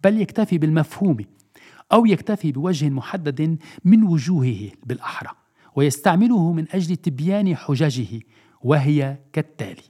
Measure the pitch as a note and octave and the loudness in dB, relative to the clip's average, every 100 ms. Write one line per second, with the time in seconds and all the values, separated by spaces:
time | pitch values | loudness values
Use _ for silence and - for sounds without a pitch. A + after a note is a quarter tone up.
0 | G3 A3 G3 - G#3+ E3+ D#3 D#3+ D#3 - | 2 2 -2 -2 -2 0 2 0 -2 -2
1 | G3+ B2 G#2 _ _ _ - - _ A3+ | -2 -2 -6 _ _ _ -20 -20 _ 4
2 | A3+ F#3+ - G#3 D#3+ C3 F3 D#3+ D3 C3+ | 4 2 -2 -4 -2 -2 -2 0 -2 -2
3 | - G3 D3 C3+ D#3 D#3+ - - F3+ A3 | -6 -8 -6 -2 -2 -2 -8 -2 4 6
4 | G#3+ E3 C3 F3+ B2+ G2+ G#2 - A#2 B2 | 6 0 0 0 0 -2 -10 -16 -12 -10
5 | - - - - _ _ _ - C#3+ - | -10 -12 -14 -18 _ _ _ 0 0 2
6 | G3 F3 A#3 A#3 E3+ E3 D#3 F#3+ E3 F3+ | 2 4 4 2 2 -2 -4 -4 -4 -4
7 | - C3 D#3+ G3+ G3 D3+ - C3+ D#3 B2+ | -4 -4 -2 0 0 -2 -2 0 0 -2
8 | G2+ A2+ - _ _ _ B2 D3+ C#3 D3 | -8 -10 -16 _ _ _ 0 0 2 0
9 | C3+ C#3 _ - D3+ - G2 E2+ | -2 -8 _ -6 -6 -10 -14 -14